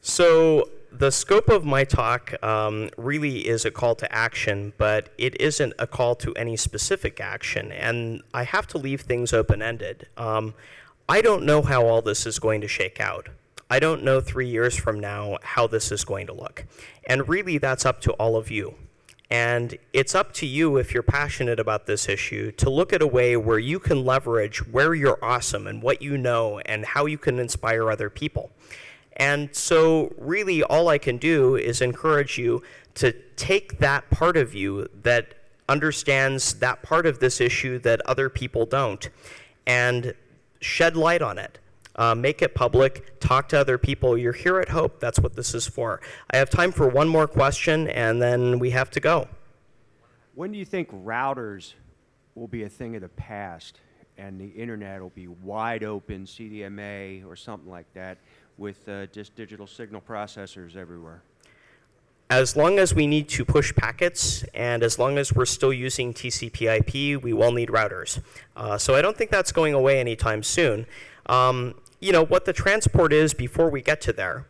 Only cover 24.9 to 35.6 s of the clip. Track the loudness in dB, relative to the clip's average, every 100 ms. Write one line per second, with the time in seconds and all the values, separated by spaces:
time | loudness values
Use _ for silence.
24.9 | 4 2 2 0 -2 -2 -6 -8 -6 -2
25.9 | -2 -2 -2 0 0 0 -4 -6 -6 -4
26.9 | -2 -2 -2 -2 -2 -4 -4 0 0 0
27.9 | -2 -4 -6 -6 -6 -10 _ -20 -20 -20
28.9 | -20 _ -2 0 2 -2 -6 2 6 6
29.9 | 6 2 -6 -4 -4 0 0 2 4 4
30.9 | 4 2 -2 2 4 4 4 0 0 -2
31.9 | 0 2 2 2 -2 0 -2 -4 -20 _
32.9 | 0 0 0 -14 -10 0 0 0 0 2
33.9 | 2 0 2 4 4 0 -2 -4 -4 -8
34.9 | -4 2 2 0 -14 -20 _